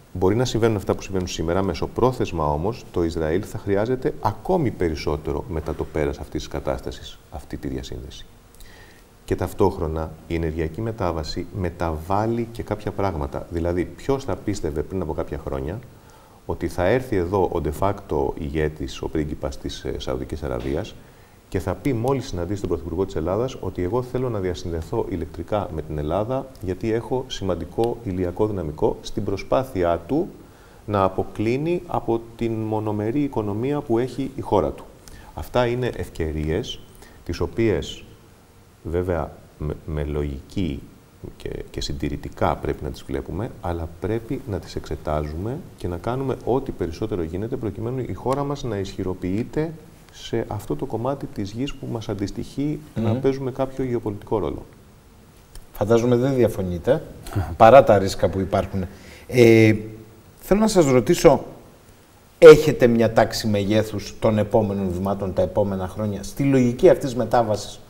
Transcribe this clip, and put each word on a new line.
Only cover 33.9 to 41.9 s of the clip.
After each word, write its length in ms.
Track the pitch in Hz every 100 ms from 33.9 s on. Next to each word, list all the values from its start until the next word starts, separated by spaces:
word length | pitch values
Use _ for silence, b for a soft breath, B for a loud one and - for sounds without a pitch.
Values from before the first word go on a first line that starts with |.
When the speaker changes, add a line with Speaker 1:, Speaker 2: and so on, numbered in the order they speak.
| 113
Speaker 1:
έχει 320 | 131 - 131 -
η 40 |
χώρα 300 | 101 101 73
του. 140 | - - - B B B
Αυτά 320 | - - 123 123
είναι 240 | 123 123 -
ευκαιρίες, 840 | - - 78 78 76 87 - - - b b b
τις 160 | - 80
οποίες 640 | 85 - 113 82 - - - - - - - - - -
βέβαια, 480 | - 85 90 82 71 - - -
με, 160 | 76 - -
με 180 | 76
λογική 800 | 73 73 73 71 - 104 85 65 - - - - - -
και, 120 | - - -
και 100 | -
συντηρητικά 760 | -